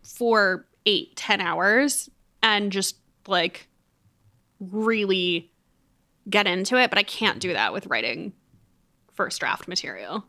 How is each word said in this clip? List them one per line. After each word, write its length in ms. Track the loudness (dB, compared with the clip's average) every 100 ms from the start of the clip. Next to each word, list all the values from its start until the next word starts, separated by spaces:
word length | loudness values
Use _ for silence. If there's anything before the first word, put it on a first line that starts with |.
for 600 | -16 -4 2 4 4 0 -8 _ 0
eight, 300 | 0 -2 -6
ten 240 | -2 0
hours 680 | 0 0 2 4 2 0 -8 _ _ _
and 300 | 2 2 0
just, 280 | -2 -4 -6 _ _ -2
like, 400 | 0 0 -4 -20 _ _ _ _ _ _ _ _ -18
really 880 | -8 -2 0 2 2 2 2 0 -4 _ _ _ _ _ _ _ -2
get 160 | 0 2
into 300 | 0 2 2
it. 140 | 4
But 80 | 2
I 40 |
can't 380 | -2 0 -2 0
do 120 | -2
that 200 | 0 -2
with 160 | -2 -4
writing 440 | -2 -2 -6 -10 -14 _ _ _ _ _ _ _
first 280 | -6 -6 -4
draft 260 | -4 -4 -6
material. 580 | -8 -8 -10 -10 -10